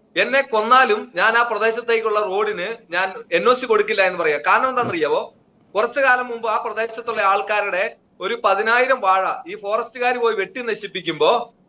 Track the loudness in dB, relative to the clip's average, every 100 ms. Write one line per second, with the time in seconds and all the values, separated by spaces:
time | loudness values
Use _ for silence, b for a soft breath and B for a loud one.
0 | _ -2 0 0 0 -2 4 4 4 2
1 | -2 0 2 2 0 0 -2 -2 -2 0
2 | 0 -2 -2 -2 -2 -4 -6 -8 -6 -4
3 | -4 -6 -4 0 2 2 2 0 2 2
4 | 2 2 0 0 2 2 2 0 -2 -2
5 | 0 0 -4 -12 _ _ _ -2 -2 2
6 | 2 2 0 -6 -2 -2 -4 -4 -6 -6
7 | -6 0 2 2 0 -2 0 -2 -4 -8
8 | _ -10 -6 -2 0 2 2 2 2 2
9 | 2 2 0 -4 -10 -10 -4 -4 -4 -4
10 | -2 0 0 0 -4 -6 -6 -6 -8 -6
11 | -6 0 2 2 -2 _